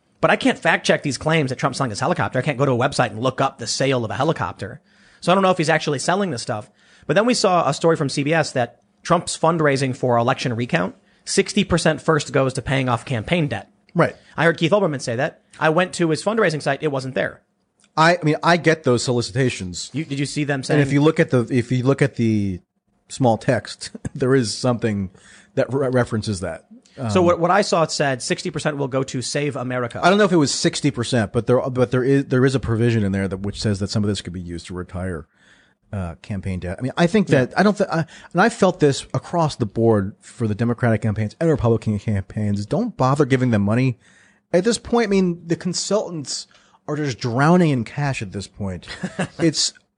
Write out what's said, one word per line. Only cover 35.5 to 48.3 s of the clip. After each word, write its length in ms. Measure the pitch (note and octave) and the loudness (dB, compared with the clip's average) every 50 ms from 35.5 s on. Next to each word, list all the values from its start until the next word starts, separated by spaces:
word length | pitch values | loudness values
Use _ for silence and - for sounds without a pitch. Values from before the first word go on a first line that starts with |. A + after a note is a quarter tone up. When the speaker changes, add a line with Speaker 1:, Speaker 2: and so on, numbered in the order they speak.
| _ _ _ _ _ _ _ _ - | _ _ _ _ _ _ _ _ -8
Speaker 2:
uh, 220 | G2+ F2+ E2+ E2 - | -6 -6 -6 -8 -12
campaign 380 | - - G#2 F#2+ - G2 F#2 F2+ | -12 -10 -8 -6 -6 -6 -6 -6
debt. 160 | F2+ F2 E2+ - | -6 -8 -8 -6
I 40 | |
mean, 100 | A#2+ C3 - - | -6 -6 0 0
I 100 | F3 E3 | 0 2
think 200 | - A3 F#3 - | 2 2 2 4
that, 240 | D#3+ C3+ B2+ - | 2 2 2 2
Speaker 1:
Yeah. 80 | - - | 0 2
Speaker 2:
I 40 | F#3+ | 2
don't 140 | G#3+ F#3+ - | 2 2 2
th-, 120 | G3 - | -2 -2
I, 160 | C#3+ D#3+ D#3+ - - - - - - | 0 -2 -4 -4 -8 -16 -20 -4 0
and 80 | E3 | 2
I 80 | G3+ A#3 | 2 2
felt 320 | A#3 - G3+ F#3 F3 - | 2 2 2 2 4 4
this 240 | D3+ C#3+ C3 - - - - | 2 2 2 0 -4 -6 -6
across 420 | C3 - - - F3 D#3+ C#3+ - | -6 -6 -4 -2 0 0 0 0
the 100 | - B2 | -2 -4
board 500 | G2+ - A#2 A2+ A#2 A2+ G#2 F#2+ G2+ - - | -4 0 2 4 4 4 4 2 0 -6 -12
for 300 | _ - - - A#2+ G#2+ | _ -20 -8 -4 -2 -2
the 60 | G#2 | 0
Democratic 460 | G2 A#2+ A#2+ A#2+ - - A#2 A2+ G#2 | 0 0 -2 0 0 2 2 2 2
campaigns 320 | - A2+ G2+ A2 G#2+ G#2 - _ | 0 0 0 0 -2 -4 -4 _
and 100 | E3 E3 | 0 2
Republican 480 | D3+ A#2 - A#2 A2+ A2 - A2+ G#2+ G2+ | 2 2 4 2 2 2 2 -2 -2 -2
campaigns. 680 | - A#2 G#2+ G2 F#2+ - - A2 G#2+ G#2 G2+ G2+ G#2 | -2 -2 -2 -2 -4 -4 -6 -4 -2 0 0 -2 -2
Don't 320 | - - E3+ A#3+ A#3 - - | -2 -2 -2 -2 -4 -2 0
bother 260 | B2+ B2+ C#3 C#3+ D3 | 2 2 4 4 4
giving 280 | B2 C3 B2+ B2+ B2+ | 4 4 2 2 2
them 100 | A2+ G2+ | 2 2
money. 360 | G2 G2+ A2 B2 C3 C3 A#2 - _ _ _ _ _ _ _ _ _ _ | 2 2 2 2 2 0 -2 -4 _ _ _ _ _ _ _ _ _ _
At 140 | - F3+ F3+ | 0 0 2
this 120 | A#3 A3+ - | 2 -2 -2
point, 300 | - - A#3+ A#3+ A#3 G3 | -4 -2 0 0 2 2
I 20 | |
mean, 360 | G3+ F#3+ F#3 F3+ E3+ E3+ D#3+ E3+ | 2 2 2 2 0 -4 -4 -6
the 80 | E3+ | -6
consultants 920 | D#3+ - F#3 E3 - - - G3 G#3+ - - F3 D#3 C3 - - - - - _ _ _ _ _ _ _ - | -4 -4 -6 -6 -6 -4 -2 -2 -2 -2 -4 -8 -10 -10 -10 -10 -12 -12 -14 _ _ _ _ _ _ _ -8
are 80 | D3+ | -6
just 220 | D3 D3+ C#3+ A#2 - | -4 -4 -4 -4 -4
drowning 540 | - B2 A2+ B2+ C#3 D#3 F3 F3+ F3+ D#3 | -4 -2 0 2 4 4 6 6 4 4
in 120 | C#3 B2 A2 | 2 0 -2
cash 380 | - - - C#3+ C#3+ C3 - | -4 -4 -4 -4 -4 -4 -6
at 100 | A2+ F#2 | -8 -8